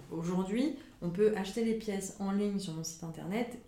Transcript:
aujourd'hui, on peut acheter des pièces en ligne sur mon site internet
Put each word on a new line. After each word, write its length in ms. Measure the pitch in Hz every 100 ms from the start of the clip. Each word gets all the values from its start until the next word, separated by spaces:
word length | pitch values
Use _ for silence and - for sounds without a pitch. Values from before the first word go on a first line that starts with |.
| -
aujourd'hui, 640 | 165 170 185 190 226 294 - - -
on 80 | 175
peut 240 | 180 214 202
acheter 280 | 196 233 226
des 80 |
pièces 420 | 220 - 190 190 -
en 140 | 196
ligne 260 | 202 208 196
sur 140 | 180
mon 100 | 160
site 220 | 160 -
internet 540 | 165 156 156 214 240 -